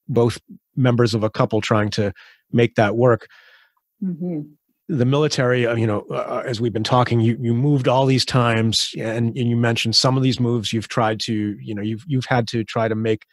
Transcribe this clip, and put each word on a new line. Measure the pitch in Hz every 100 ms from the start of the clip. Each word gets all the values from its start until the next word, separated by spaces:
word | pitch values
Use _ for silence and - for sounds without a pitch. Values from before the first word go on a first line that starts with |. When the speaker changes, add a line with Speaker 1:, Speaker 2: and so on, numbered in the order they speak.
| -
Speaker 1:
both | 117 117 - - - _
members | - 127 120 120
of | 110
a | 110
couple | - 127 110
trying | - 110 104
to | - 101 - - _ _
make | 120 120 -
that | 104 110
work. | 127 113 - - - _ _ _ _ -
Speaker 2:
Mm-hmm. | 190 160 180 160 151 - _ _ -
Speaker 1:
The | 156
military, | 127 139 151 - 127 123 117
uh, |
you | 117 113
know, | - -
uh, | 139 117 123 -
as | 110
we've | 117
been | 107
talking, | 110 127 123 120
you, | 113 113
you | 117
moved | 117 143 143 127
all | 127 135
these | 131
times, | - 131 120 113 113 110 - -
and, | 110 113 117 123
and | 120
you | 120
mentioned | 117 117 117 110
some | 135 131
of |
these | 131 123
moves | 120 120 101
you've | 117 104
tried | - 110 107
to, | - 110 104 104
you | 127
know, | 104
you've, | 107 110 160
you've | 131
had | - 127 110
to | 117
try | 107 117 110
to |
make | 110 110 110 _